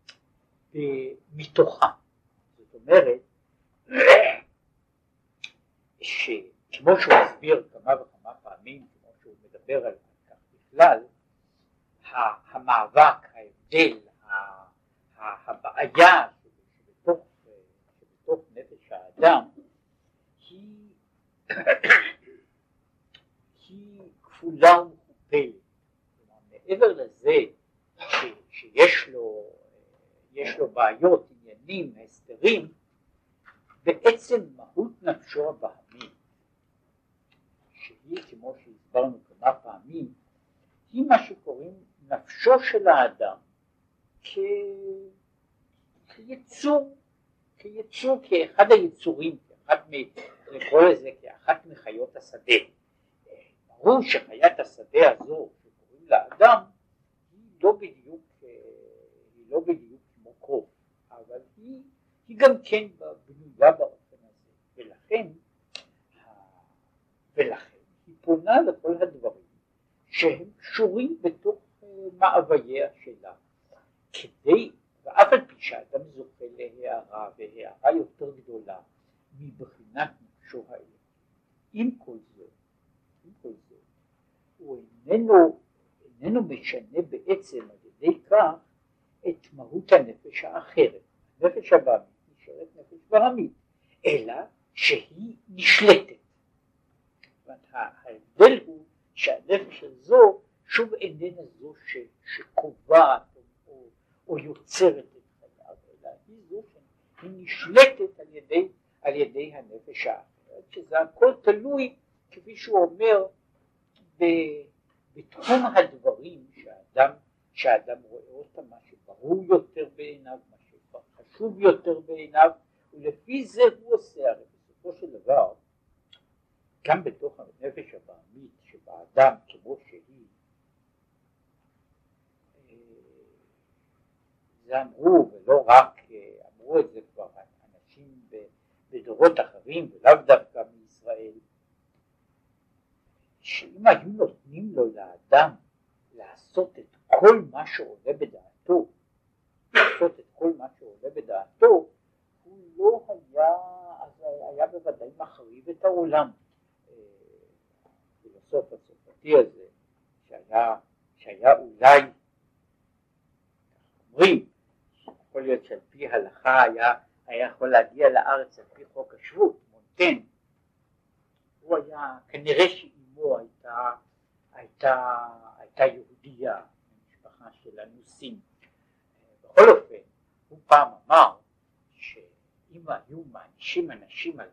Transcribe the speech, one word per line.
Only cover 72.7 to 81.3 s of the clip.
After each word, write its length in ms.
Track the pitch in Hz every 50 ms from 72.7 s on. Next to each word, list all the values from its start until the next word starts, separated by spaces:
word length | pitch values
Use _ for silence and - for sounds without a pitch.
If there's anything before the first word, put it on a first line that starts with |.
| 131 135 143 143 - _ _
שלה, 300 | 131 113 _ - 92 - _ _ _ _ _ _ _ _ _ _ _ _ _ _ _ -
כדי, 580 | - - - _ _ _ 139 170 226 233 - - _ _ _ _ _ _
ואף 300 | 135 - - 202 - -
על 120 | - -
פי 100 | - _ _
שאדם 420 | - - 127 117 113 _ - 139 147 156 _
זוכה 300 | 131 127 - _ _ 127 120 120
להארה, 720 | 123 123 117 117 127 123 120 117 113 101 95 104 107 107 101 -
והארה 600 | - 107 104 110 113 110 107 - _ - 143 165
יותר 340 | - - - _ _ 151 139
גדולה 480 | 135 131 _ 123 117 110 104 98 95 90 _ _ _ _ _ _ _ _ _ _ _ 135
מבחינת 720 | 147 139 - 143 127 - _ _ 110 107 110 143 151 - - _
נפשו 440 | _ _ _ _ _ - - 123 -
האלוקית, 260 | _ 123 - - _ _ _ _ _ _ _ _ _